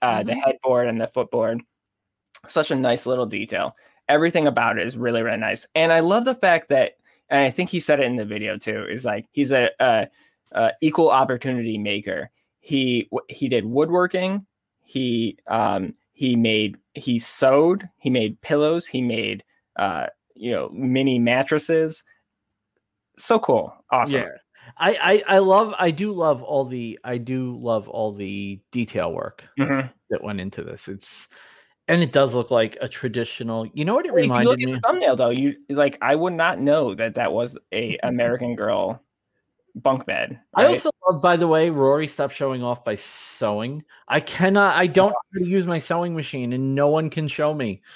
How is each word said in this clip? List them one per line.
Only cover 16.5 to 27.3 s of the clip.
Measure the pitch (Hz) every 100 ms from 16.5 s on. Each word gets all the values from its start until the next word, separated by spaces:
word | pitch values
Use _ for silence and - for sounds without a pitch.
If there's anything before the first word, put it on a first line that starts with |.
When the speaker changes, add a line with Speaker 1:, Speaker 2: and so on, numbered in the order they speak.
| 107 107 - _
Speaker 1:
he | 143 135 117
sewed, | - - 135 139 165 190 185 _
he | 131
made | 127 107 -
pillows, | - 147 151 170 -
he | 127
made, | 120 113 104 101 - _ _
uh, | - 98 80 - - _
you | - 117
know, | 101 64
mini | 98 131 131 135 127
mattresses. | 117 127 139 156 - 160 160 156 - _ _ _ _ _ _ _ _ _ _ -
So | - 220
cool. | - 117 - - _
Awesome. | 127 139 135
Speaker 2:
Yeah. | 92 - _ _ - -
I, | 170 208 170 208 -
I, | 196
I |
love, | 190 196 220 -
I | 175
do | 156 208
love | 185 156 127
all | 127 143
the, | 127 127 117 -
I | - 123
do | 120